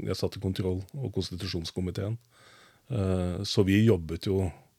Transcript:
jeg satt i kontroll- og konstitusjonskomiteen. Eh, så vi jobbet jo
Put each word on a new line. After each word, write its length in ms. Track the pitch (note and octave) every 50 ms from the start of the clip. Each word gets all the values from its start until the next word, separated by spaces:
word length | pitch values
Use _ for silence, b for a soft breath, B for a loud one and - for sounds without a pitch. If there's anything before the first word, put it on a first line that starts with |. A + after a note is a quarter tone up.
| -
jeg 100 | - F#2
satt 220 | - - F2+ - G2+
i 20 |
kontroll- 460 | G2 F#2+ F#2+ - G2 F#2 F#2 F#2 G2 - - D3
og 140 | C3 G#2+
konstitusjonskomiteen. 1040 | G2+ G2 F#2 - F2+ F2+ G2 F#2+ F#2 F2+ E2 - - - F#2 F#2 E2+ - G2 G2+ A2+ A#2 b b b b b b b b b b b b b _
Eh, 540 | C3 A2 F#2+ F#2+ F#2 F#2 F2+ F2+ F2 F#2 G2+
så 220 | - - - G2+
vi 160 | F#2 F#2+ G#2 A2 A#2
jobbet 380 | G#2+ F2 E2 D#2 E2 E2 - G#2
jo 240 | F#2+ F#2+ F#2+ F2+ b b b b b